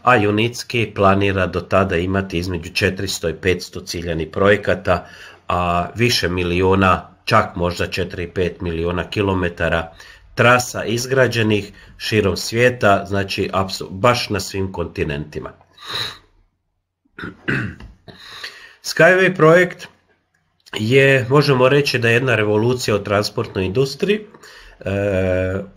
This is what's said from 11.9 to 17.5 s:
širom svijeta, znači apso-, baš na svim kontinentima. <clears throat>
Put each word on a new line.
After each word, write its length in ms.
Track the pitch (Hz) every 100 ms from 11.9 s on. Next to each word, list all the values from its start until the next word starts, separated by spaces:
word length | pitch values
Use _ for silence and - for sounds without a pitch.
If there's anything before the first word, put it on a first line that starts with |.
| -
širom 400 | - 110 95 85
svijeta, 680 | - 113 123 123 107 98 95
znači 420 | 98 98 - 95
apso-, 360 | 92 95 - -
baš 400 | 95 120 120 -
na 100 | 101
svim 320 | - 98 95
kontinentima. 800 | 90 85 - 78 73 76 - - - _ _ - - - - _ _ _ _ _ _ _ _ _ -
<clears throat> 120 | - - -